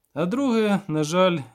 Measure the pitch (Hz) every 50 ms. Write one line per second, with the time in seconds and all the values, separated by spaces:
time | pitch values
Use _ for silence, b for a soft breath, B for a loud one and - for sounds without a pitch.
0 | _ _ - 135 160 175 196 254 285 269 233 226 214 208 202 185 196 - 156 156
1 | 151 147 160 180 185 185 175 160 127 117 -